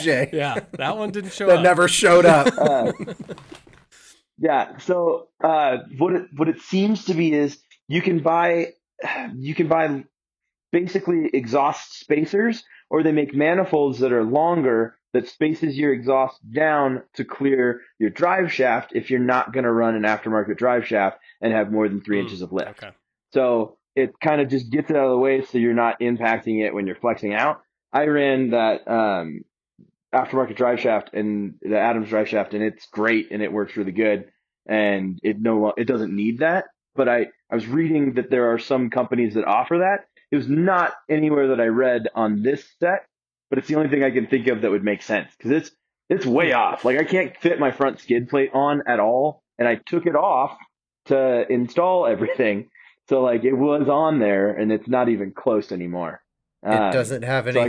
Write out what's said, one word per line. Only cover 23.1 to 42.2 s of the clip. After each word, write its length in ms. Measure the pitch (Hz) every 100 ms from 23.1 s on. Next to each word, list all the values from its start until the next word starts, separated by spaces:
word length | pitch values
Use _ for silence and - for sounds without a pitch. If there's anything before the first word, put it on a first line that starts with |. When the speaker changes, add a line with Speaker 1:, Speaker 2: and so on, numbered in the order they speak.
| _ _
Speaker 3:
So 440 | 135 127 117 110 - _ -
it 160 | 127 -
kinda 240 | 160 151 135
just 240 | 135 120
gets 200 | 131 -
it 40 | 147
out 100 | 135
of 40 |
the 80 | 127
way 240 | 135 135
so 160 | 135 123
you're 160 | 117
not 260 | 117 117 113
impacting 640 | 120 120 113 110 113 107
it 120 | 107 101
when 100 | 95
you're 100 | 87
flexing 380 | 120 110 107
out. 280 | 107 139 151 _ _ _
I 140 | 135 151
ran 460 | 147 139 131 127
that, 360 | 117 113 101 -
um, 540 | 113 107 95 82 73 - _ _ _ _ _ _
aftermarket 420 | 131 127 131 120 107
drive 220 | 123 117
shaft 300 | 127 107 - -
and 400 | 107 104 101 -
the 160 | 95 107
Adams 300 | 110 113 107
drive 200 | 107 104
shaft, 240 | 107 95
and 100 | 104
it's 220 | 110 - -
great 440 | 104 110 113 107
and 100 | 104
it 100 | 104
works 240 | 107 98 110
really 160 | 95
good, 400 | 90 110 101 101 _ _ _ -
and 520 | 107 104 98 95 87
it 180 | 107 104
no 160 | 113 110
lo-, 160 | 107 -
it 100 | 117
doesn't 300 | 120 107 101
need 220 | 107 117
that. 240 | 160 185 - _ _ -
But 140 | 123
I, 220 | 120 104 - _
I 60 | 117
was 100 | 110
reading 480 | 143 165 156 139
that 160 | 123 117
there 240 | 127 120
are 60 | 117
some 320 | - 131 120
companies 420 | 127 117 120 117
that 120 | 107 -
offer 340 | 107 127 170
that. 260 | 185 202 - _ _
It 40 | 147
was 120 | 120
not 460 | 151 180 185 170 - -
anywhere 380 | 151 156 147 135
that 120 | 123
I 60 | 113
read 440 | 113 127 120 110
on 300 | 110